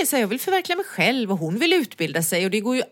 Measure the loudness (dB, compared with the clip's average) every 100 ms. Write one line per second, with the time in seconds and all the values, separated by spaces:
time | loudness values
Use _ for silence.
0 | 2 2 0 -2 0 0 0 -4 -4 0
1 | 0 2 0 0 0 0 2 2 0 -4
2 | -2 -2 0 0 0 0 0 -2 0